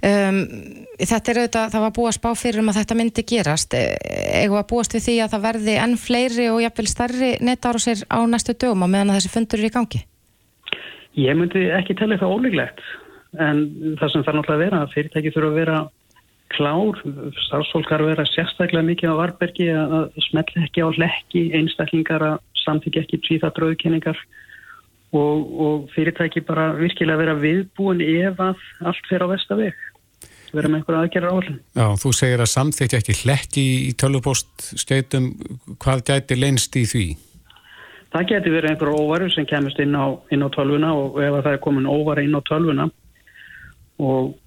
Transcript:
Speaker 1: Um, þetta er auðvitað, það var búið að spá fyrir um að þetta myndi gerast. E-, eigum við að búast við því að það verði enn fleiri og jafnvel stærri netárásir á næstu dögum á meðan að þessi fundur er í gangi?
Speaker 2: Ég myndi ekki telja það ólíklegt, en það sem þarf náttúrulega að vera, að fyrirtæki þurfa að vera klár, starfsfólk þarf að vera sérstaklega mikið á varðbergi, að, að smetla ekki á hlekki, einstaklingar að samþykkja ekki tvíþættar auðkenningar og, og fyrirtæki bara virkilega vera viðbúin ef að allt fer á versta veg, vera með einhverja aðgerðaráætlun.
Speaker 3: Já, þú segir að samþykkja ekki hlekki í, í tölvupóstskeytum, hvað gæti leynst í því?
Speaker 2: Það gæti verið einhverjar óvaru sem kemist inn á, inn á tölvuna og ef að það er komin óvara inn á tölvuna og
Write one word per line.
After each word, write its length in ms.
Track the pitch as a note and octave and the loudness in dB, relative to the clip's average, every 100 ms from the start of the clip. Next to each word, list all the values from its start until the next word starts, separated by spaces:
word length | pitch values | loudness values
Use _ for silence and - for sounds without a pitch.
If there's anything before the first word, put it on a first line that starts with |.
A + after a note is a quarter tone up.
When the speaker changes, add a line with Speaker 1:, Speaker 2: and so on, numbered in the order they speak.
Speaker 1:
Um, 400 | G3 G3+ G3 F#2+ D#3+ - D#2 - - - | 4 4 4 0 -2 -8 -14 -18 -20 -4
þetta 360 | - A3+ A3 | 0 0 2
er 60 | A#3 | 0
auðvitað, 300 | A#3 A#3 A3 | 0 0 0
það 120 | G#3+ A3 | 0 0
var 80 | G#3+ | 0
búið 140 | A#3 | -2
að 80 | G#3 | 0
spá 120 | A#3 | -2
fyrir 260 | A#3 B3 G#3+ | -2 -2 0
um 140 | A3 | 2
að 60 | G#3 | 2
þetta 160 | G#3 A#3 | 0 0
myndi 240 | A#3 A3+ | 0 -2
gerast. 540 | A3 A#3 D3+ D#3 - B2 | -2 0 0 -2 0 0
E-, 140 | C2 G1+ G1+ G1+ G1+ | 0 -2 -6 -6 -2
eigum 240 | C2 G#3 G#3 | 2 2 2
við 20 | |
að 80 | G#3 | 0
búast 300 | A#3+ A3+ A3+ | -2 0 -2
við 80 | A#3 | 0
því 100 | A#3 | 0
að 120 | A3 | 0
það 140 | G#3+ G#3+ | 0 -2
verði 300 | A3+ G#3+ G#3 | -2 0 0
enn 180 | A3 A#3+ | 2 0
fleiri 540 | - A#3+ B3+ A#3 A#3 | 0 0 2 0 2
og 100 | A3+ | 2
jafnvel 300 | A#3 A3+ G#3+ | 0 -2 -4
stærri 380 | - A#3+ B3 B3+ - | -2 -2 0 0 2
netárásir 680 | A#3+ B3+ B3 A#3 A#3+ A3 | 0 0 0 0 0 -2
á 160 | - A#3 | 0 2
næstu 340 | A#3 A#3 - A#3 | 2 2 0 -2
dögum 240 | B3+ G3 | 0 2
á 40 | F3+ | 2
meðan 240 | G3 G3+ | 4 4
að 80 | G3 | 2
þessi 100 | F#3 | 0
fundur 320 | A3+ A3+ G#3+ | 0 0 0
er 60 | G#3+ | 0
í 20 | |
gangi? 320 | B3 A3+ - - _ _ _ _ _ - - - - - | 0 -2 -4 -8 _ _ _ _ _ -10 -10 -10 -20 -8
Speaker 2:
Ég 280 | - C3 D#3 | 0 2 4
myndi 240 | F3 F#3+ F3+ | 2 2 2
ekki 280 | F3+ F#3 F#3 | 0 -2 0
telja 240 | G#3+ G3+ | 0 2
það 160 | F#3 G3+ | 0 2
ólíklegt, 480 | B3+ E3+ B2 - - - - - _ D#3+ | 0 0 -4 -8 -16 -16 -18 -20 _ -2
en 280 | D#3 D3 D3+ D3 D#3 D3+ | 0 2 0 -4 -6 -2
það 160 | D3+ | 0
sem 120 | D#3 D3 | 0 0
þarf 100 | D3+ | -2
náttúrulega 220 | D3 D3+ | 0 0
að 60 | F3 | 2
vera, 160 | F#3 | 0
að 100 | C#3+ | -2
fyrirtæki 380 | - D3 D#3 D3+ | -4 -4 -2 -2
þurfa 200 | D#3 D#3 | 0 0
að 60 | D3+ | 0
vera 160 | D#3+ D#3 D3+ _ _ _ _ _ _ | 0 0 -2 _ _ _ _ _ _
klár, 480 | - D3 D#3+ G#3+ - - C#3 D3 - | -2 0 2 0 -2 -8 -8 -10 -8
starfsfólk 500 | - C#3+ D3+ E3 D#3 | -4 -4 -2 -4 0
þarf 140 | D#3 | 0
að 80 | D3+ | 2
vera 140 | D#3 D3 | 2 0
sérstaklega 580 | - E3+ - F3 E3 D#3+ | 0 -4 -2 0 2 2
mikið 240 | F3 E3 | 0 0
á 60 | D#3+ | 0
varðbergi, 520 | F3 F3 F3+ - E3+ | 0 -2 -4 0 0
að, 240 | D#3+ D#3 D#3+ | 2 2 0
að 300 | D#3 - - | 0 -4 -2
smetla 400 | D#3+ E3 - D#3 | 0 0 0 0
ekki 180 | - | 0
á 40 | D#3+ | 0
hlekki, 540 | D#3+ E3 - - F3 E3 | 2 0 -2 -2 0 2
einstaklingar 760 | D#3+ D#3+ - D#3+ E3 D#3+ D#3+ D#3 | 2 0 -2 -2 0 0 0 0
að 80 | D3+ _ - | -2 _ -4
samþykkja 480 | - D3+ E3 D#3+ D#3 | 0 0 0 -2 -2
ekki 140 | D#3+ | -4
tvíþættar 440 | - D#3+ D#3+ D#3+ D#3+ | 0 0 0 0 -2
auðkenningar 540 | D#3+ E3 E3 D#3+ D#3 - - - - - - _ _ _ | 0 0 0 0 -6 -10 -20 -20 -20 -20 -20 _ _ _
og, 340 | D3+ D3 D3+ D3+ | 0 2 2 -2
og 340 | C3 D3+ D3+ C#3 | -2 0 0 -2
fyrirtæki 540 | - D#3+ E3 E3 E3 | -2 -2 0 -2 -2
bara 240 | D3+ D#3+ D#3+ | -4 -2 0
virkilega 480 | D3+ E3+ - D#3+ D#3 | 0 -2 0 0 2
vera 140 | D#3+ D3+ | 0 2
viðbúin 680 | D3+ F3+ F#3+ - G3 F3 | 2 0 -2 -2 0 2
ef 380 | D#3 D#3+ F#3+ F#3 | 2 2 0 0
að 200 | F#3 F#3 - - | -2 -2 -10 -8
allt 300 | E3+ F3 - | -6 -6 -2
fer 160 | F#3 F3+ | -2 0
á 20 | |
versta 280 | F#3+ - G3+ | -2 -2 -2
veg, 200 | G#3+ - - _ _ _ - - - | -2 -4 -16 _ _ _ -20 -20 -6
vera 220 | D3+ D3+ | -2 0
með 120 | D#3 | 0
einhverja 200 | D#3 D#3+ | 0 0
aðgerðaráætlun. 580 | E3+ F3+ F3 F#3 F3+ C#3 _ | 0 0 0 0 -2 -8 _
Speaker 3:
Já, 160 | - A2+ G2+ | 0 2 2
þú 160 | C#3 | 0
segir 280 | A#2 C3 B2 | 2 2 2
að 100 | A#2 | 2
samþykkja 500 | - C#3+ - B2+ B2+ | 2 0 0 0 0
ekki 140 | A2 G2 | 0 0
hlekki 460 | A#2+ C3+ - C#3+ | 2 0 0 0
í, 140 | C3+ C3 | 2 0
í 120 | C3+ A#2+ | -2 0
tölvupóstskeytum, 1300 | C3+ C#3 C#3 B2+ - - - - - C3+ B2+ C3+ B2+ - - B2+ - - | 0 2 0 -2 -4 -14 -14 -10 0 0 2 0 -2 -4 -12 -14 -14 -4
hvað 280 | C3+ C3 A#2+ | 0 0 2
gæti 320 | C#3 C3+ B2 | 0 2 0
leynst 400 | C#3 C3 - C3 | 2 2 0 0
í 80 | A2+ | 0
því? 200 | A#2+ E2+ D2+ - - _ - - - - - - | 0 -2 -4 -12 -20 _ -20 -20 -20 -20 -20 -6
Speaker 2:
Það 180 | D#3+ F#3 | -2 2
gæti 220 | G#3 E3 | 2 2
verið 160 | D#3+ D#3 | 2 2
einhverjar 300 | D#3 D#3 D3+ | 0 0 2
óvaru 300 | D3+ E3 F#3 | 2 0 0
sem 160 | E3 D3 | 0 0
kemist 300 | D3 C#3 C#3 | 0 -2 0
inn 140 | C#3+ C#3+ | 0 2
á, 160 | C#3 C3+ - | 0 -2 -2
inn 180 | C#3+ C#3 | 0 0
á 40 | |
tölvuna 420 | C#3 C#3 D3 D#3+ | 0 0 2 2
og 220 | D3+ C#3 C#3 | 0 -2 0
ef 160 | C#3+ | 0
að 140 | C#3+ C#3 | 2 0
það 80 | C#3 | 0
er 80 | |
komin 260 | D3+ C#3 C3+ | 0 0 2
óvara 320 | C#3+ D3+ D3 | 0 2 0
inn 160 | C#3+ D3+ | 2 0
á 40 | |
tölvuna 420 | - D#3 E3 C#3 D#3 - - _ _ - - - - - - - | 0 0 2 2 -2 -4 -20 _ _ -20 -20 -20 -20 -20 -20 -4
og 400 | C3+ C3 C3+ C#3 | 0 0 -2 -6